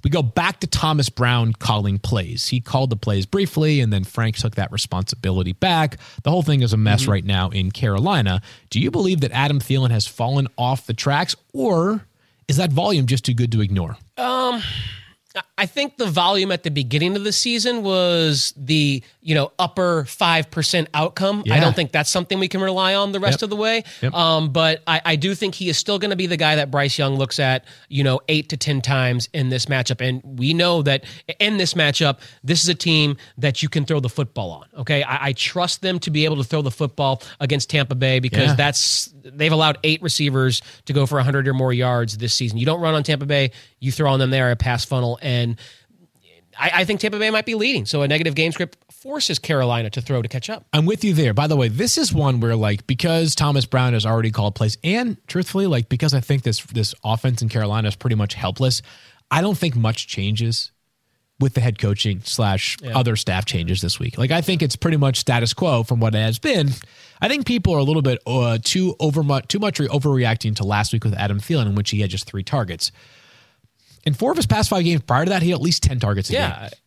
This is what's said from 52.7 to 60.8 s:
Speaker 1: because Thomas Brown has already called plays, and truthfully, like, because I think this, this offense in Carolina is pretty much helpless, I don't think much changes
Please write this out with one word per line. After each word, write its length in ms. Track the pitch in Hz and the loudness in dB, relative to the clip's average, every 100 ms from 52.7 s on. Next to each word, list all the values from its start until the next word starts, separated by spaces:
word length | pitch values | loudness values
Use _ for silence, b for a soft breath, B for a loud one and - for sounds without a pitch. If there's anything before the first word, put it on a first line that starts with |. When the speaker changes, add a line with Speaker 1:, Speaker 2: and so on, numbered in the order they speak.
| 104 - | -2 -2
Speaker 1:
because 480 | 131 170 165 165 | -2 2 2 0
Thomas 320 | - 151 139 127 | 2 2 2 0
Brown 280 | 127 127 | 2 2
has 120 | 113 107 | 2 2
already 240 | 113 113 | 0 0
called 240 | 110 104 | 0 -2
plays, 240 | - 107 - | 0 -2 0
and 340 | 160 220 247 202 - | -2 0 -2 -6 -6
truthfully, 380 | 175 185 190 196 | -4 -2 0 2
like, 240 | 131 113 | 0 0
because 240 | 123 156 | 0 2
I 60 | 139 | 0
think 240 | - 139 | 0 0
this, 180 | 120 107 | 0 -2
this 320 | - 117 104 - | -4 -2 -2 -4
offense 380 | 107 113 131 120 | -4 0 0 0
in 80 | 110 | -2
Carolina 380 | 117 107 107 107 | -2 0 0 -2
is 80 | - | -2
pretty 200 | 123 110 | -2 0
much 200 | 101 - | 0 -2
helpless, 480 | 90 - 131 120 B B B B _ | -6 0 0 0 B B B B _
I 100 | 143 | 0
don't 160 | 190 190 | 0 0
think 180 | 170 120 | 0 2
much 300 | 110 110 - | 0 -2 -6
changes 640 | - 98 107 117 113 - _ | -4 -2 0 -2 -2 -6 _